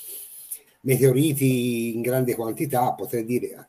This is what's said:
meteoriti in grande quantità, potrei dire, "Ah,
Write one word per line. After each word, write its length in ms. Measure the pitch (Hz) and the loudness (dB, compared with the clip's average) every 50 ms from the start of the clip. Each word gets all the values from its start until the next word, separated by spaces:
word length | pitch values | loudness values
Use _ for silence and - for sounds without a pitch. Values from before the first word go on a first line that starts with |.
| - - - - - - - - - - - - - _ _ _ | -16 -16 -16 -16 -16 -16 -18 -20 -16 -16 -16 -16 -16 _ _ _
meteoriti 1120 | - 131 131 110 131 135 127 135 151 160 139 135 135 131 127 123 120 123 120 117 117 117 110 | 0 0 4 6 6 6 6 6 4 2 2 2 2 2 4 2 2 0 0 0 -2 -2 -2
in 60 | 117 | -2
grande 340 | 117 120 127 131 127 120 110 | -2 0 0 0 0 0 0
quantità, 580 | 113 113 110 107 - 160 139 127 123 127 131 - | -2 -2 -4 -4 -4 -4 -2 0 0 2 0 0
potrei 300 | - 95 - - 117 110 | -2 -6 -4 -4 -4 -2
dire, 320 | 113 123 117 98 - - | -2 -2 -2 -2 -4 -8
"Ah, 120 | - - | -14 -20